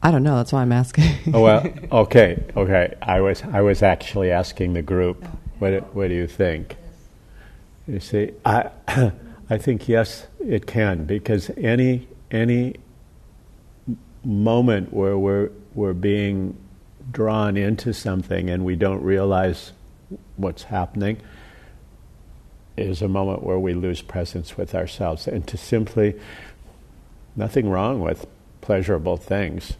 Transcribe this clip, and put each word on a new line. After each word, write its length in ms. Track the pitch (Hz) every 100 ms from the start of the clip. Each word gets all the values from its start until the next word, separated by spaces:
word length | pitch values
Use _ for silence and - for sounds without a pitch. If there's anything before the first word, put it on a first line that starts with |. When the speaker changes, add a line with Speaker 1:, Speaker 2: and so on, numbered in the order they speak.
Speaker 1:
I 100 | 156
don't 120 | 156
know. 140 | 143 135
That's 160 | 120
why 80 | 139
I'm 100 | 123
asking. 600 | 123 123 - 160 143 -
Speaker 2:
Oh, 80 | 127
well, 240 | 110 107 151 -
Speaker 1:
<laughs> 120 | -
Speaker 2:
okay, 520 | 120 110 - 101 82 - -
okay. 380 | 95 95 87 -
I 180 | - 92
was, 200 | 98 92
I 180 | 196 131
was 200 | 101 98
actually 500 | 101 87 - 101 92
asking 420 | 87 90 - 90
the 80 | 87
group, 420 | 73 90 90 90 -
Speaker 1:
Oh. 40 | - - -
Speaker 2:
what, 360 | 98 98 95 101
what 120 | 95
do 40 |
you 140 | 87 87
think? 480 | - 95 80 71 - - - - - - - - - - - -
You 120 | 104
see, 320 | - 104 104 - -
I, 240 | 107 - - -
<clears throat> 240 | 139 120 - - - -
I 80 | 110
think 300 | - 117 -
yes, 400 | 113 107 - - - 294
it 200 | 135 -
can, 380 | 120 104 90 76
because 440 | 104 - 104 90 -
any, 500 | 135 120 127 127 - - -
any 440 | 110 117 120 123 - - - - - - - - - - - -
m-, 100 | 117 - -
moment 680 | - 104 107 117 123 104 92
where 240 | - 98 98
we're, 320 | 98 98 101 - -
we're 200 | - 101
being 640 | 87 101 104 101 98 95 - - - - - 131
drawn 460 | 120 110 107 104 98
into 360 | 101 113 -
something 560 | 107 - 95 92 90 90
and 160 | 90 92
we 100 | 87
don't 260 | 98 95
realize 720 | 80 98 98 92 95 90 - - - - - 190 - -
what's 280 | 95 -
happening 540 | - 95 92 - 101 113 - - - - - - - - - - - - - - - -
is 260 | 98 92
a 60 | 104
moment 340 | 95 98 95
where 140 | - 92
we 160 | 95
lose 280 | 87 92 87
presence 560 | - 92 85 87 82 -
with 180 | 95 95
ourselves. 520 | 85 - 92 82 -
And 200 | 107 80
to 100 | 104
simply, 560 | - 117 110 - 104 98 - - - - - - - - - - - -
nothing 340 | 107 139 107
wrong 320 | 92 104 131
with 260 | 82 80 - - - -
pleasurable 560 | - 98 92 92 78 85
things 560 | - 98 90 80 -